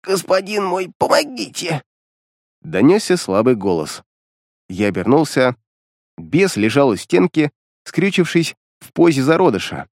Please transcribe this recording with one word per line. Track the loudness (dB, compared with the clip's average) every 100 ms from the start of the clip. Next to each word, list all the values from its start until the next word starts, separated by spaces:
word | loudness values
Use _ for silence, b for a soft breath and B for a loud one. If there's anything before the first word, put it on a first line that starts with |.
"Господин | -2 -4 0 -2 0 -4 -4
мой, | -4 -6 _
помогите!" | 0 0 0 -8 -12 -8 -8 -8 _ _ _ _ _ _ _ _
Донёсся | -6 2 4 4 2 -2
слабый | 0 0 2 0
голос. | 0 -2 -4 -12 _ _ _ _ _ _ _
Я | -2 -2
обернулся. | 0 2 2 2 0 0 -2 _ _ _ _ _ -20
Бес | -2 0 0 0
лежал | 0 2 2
у | 0
стенки, | 0 0 0 0 -2 _ _ _
скрючившись | -8 -2 0 0 0 0 -2 -8 _ _
в | -12
позе | 2 2 4
зародыша. | 2 2 2 0 -6 -12 -14